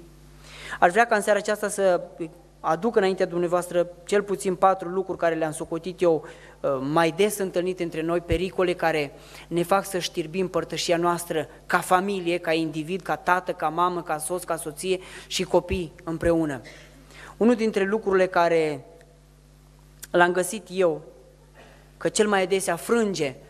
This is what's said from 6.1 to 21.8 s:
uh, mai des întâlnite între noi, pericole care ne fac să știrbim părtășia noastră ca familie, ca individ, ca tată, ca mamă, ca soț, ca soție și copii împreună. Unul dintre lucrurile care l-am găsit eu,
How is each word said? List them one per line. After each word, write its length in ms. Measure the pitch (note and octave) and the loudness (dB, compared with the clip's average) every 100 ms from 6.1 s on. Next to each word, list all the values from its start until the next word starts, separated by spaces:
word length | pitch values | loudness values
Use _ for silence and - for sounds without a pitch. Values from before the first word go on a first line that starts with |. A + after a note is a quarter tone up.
| D#3 - - - - | 4 0 -18 -20 -6
uh, 100 | D3 C3+ | -2 -2
mai 320 | C3+ D#3+ E3 | 0 2 2
des 260 | D#3 G#3 G#3 | 2 0 0
întâlnite 460 | G3 F3 F3+ F#3 | -4 -2 -2 -2
între 180 | E3+ D#3+ | -6 -4
noi, 180 | D#3+ F3 | -2 -2
pericole 540 | E3+ E3 F#3 - F3+ | 0 -2 -2 0 0
care 400 | F3 E3 D#3+ C#3+ - - - - | 2 0 0 -2 -8 -20 -18 -6
ne 160 | E3+ | -2
fac 220 | E3+ G3 F#3+ | 2 2 0
să 140 | F#3 | -4
știrbim 480 | D#3+ - D#3 F#3+ F3+ | -4 -6 -6 -2 -2
părtășia 500 | D3 D#3 D#3+ - E3+ | -2 -4 -4 0 2
noastră 500 | F3 F3 - D#3+ C#3+ - - | 2 0 -2 -4 -4 -8 -2
ca 120 | F3+ | -2
familie, 600 | - F#3 G3 G3 E3+ F3 | 4 2 2 -2 -2 -2
ca 160 | F3 | 0
individ, 480 | D#3+ D#3+ D#3 D#3 F#3 | 0 0 -4 -6 -6
ca 140 | - D#3 | -4 -4
tată, 360 | - F3+ F3+ | 0 0 0
ca 180 | F3 D#3+ | -4 -2
mamă, 320 | D#3+ F3 F3 | 0 0 0
ca 160 | E3 D#3 | -4 -6
soț, 260 | D3+ F3+ | -4 -6
ca 120 | - E3 | -4 -6
soție 440 | D#3+ D3+ F#3 F3+ - - - | -6 -6 -4 -4 -6 -18 -8
și 160 | - | -6
copii 480 | F3+ F3+ F3 F#3+ D#3+ - | 2 2 2 -4 -6 -10
împreună. 580 | - E3 E3+ E3 D#3 C3 - - - - - - - - | -10 -2 2 2 0 -4 -12 -20 -20 -20 -20 -20 -12 2
Unul 180 | G#3+ A#3+ | 4 4
dintre 280 | A3 G#3 | 2 0
lucrurile 440 | F#3+ A3 G3+ F#3+ F#3 | 0 0 2 2 4
care 580 | F3+ E3+ E3+ D#3 C#3+ - - - - - - - - - - - - - | 4 4 4 0 -2 -10 -20 -20 -20 -20 -20 -20 -20 -20 -20 -20 -20 -2
l-am 200 | F3 F3 | 4 4
găsit 360 | F3+ F3+ A3 - | 4 -2 -4 -8
eu, 320 | F#3 F3+ D3+ - - - - - - - - | 0 0 0 -8 -20 -20 -20 -20 -20 -20 -20